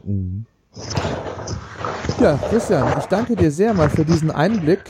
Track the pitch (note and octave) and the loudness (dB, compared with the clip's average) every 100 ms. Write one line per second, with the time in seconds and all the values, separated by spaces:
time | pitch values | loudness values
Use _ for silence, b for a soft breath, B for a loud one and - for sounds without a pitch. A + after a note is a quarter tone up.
0 | - G2 F#2 G2 A2 _ _ - - - | -6 -4 -4 -8 -10 _ _ -16 -8 -6
1 | - - - - - - - - - - | -4 -6 -8 -10 -10 -10 -12 -10 -8 -6
2 | - - A3+ C#3+ - A3+ - F3 B2 C3+ | -6 2 4 4 2 0 2 2 2 0
3 | - F#3+ A#3+ A3 E3 D3 A3 G3+ D3 D3 | 0 -2 0 2 2 2 2 4 2 2
4 | D3+ E3 D#3 C3+ E3 A3+ D3+ G3 - | 2 2 2 2 2 2 2 0 -2